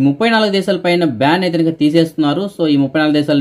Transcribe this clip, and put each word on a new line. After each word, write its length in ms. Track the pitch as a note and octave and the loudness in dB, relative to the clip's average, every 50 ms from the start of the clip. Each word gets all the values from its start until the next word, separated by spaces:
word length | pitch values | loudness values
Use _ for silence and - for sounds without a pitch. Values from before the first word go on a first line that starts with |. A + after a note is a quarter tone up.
| C3+ | 0
ముప్పై 220 | C#3 C#3+ C#3+ A3+ A#3 | 0 0 0 0 0
నాలుగు 200 | A3+ A3 G#3+ G#3 G3 | 2 2 0 0 0
దేశాల 220 | G3 F3+ - F#3 E3+ - | -2 -2 -2 -4 -2 0
పైన 180 | F3 F3 F3 F3 D3+ A#2+ G#2+ | 0 0 2 0 -2 0 0
బ్యాన్ 220 | C3 C#3+ E3+ F#3 F#3 | 0 0 2 0 0
అయితే 100 | F3 E3 E3 | -2 0 0
కనుక 120 | D#3+ D#3+ D#3+ - | 0 -2 0 0
తీసేస్తున్నారు. 600 | D3 D3+ D#3 E3 E3 D#3+ - - D#3 C#3+ D3 E3+ G3+ G3 - | 0 2 2 2 2 0 -2 -2 -2 -2 -2 -2 -4 -6 -4
So 60 | - E3+ D#3 | -4 -2 0
ఈ 40 | D3 C#3 | 2 0
ముప్పై 160 | C#3 C3+ - D#3 | 0 0 0 -2
నాలుగు 160 | D3+ D3+ D3 D3 | 0 0 0 0
దేశాల 180 | D3 D3+ D3 C#3+ | 0 0 0 2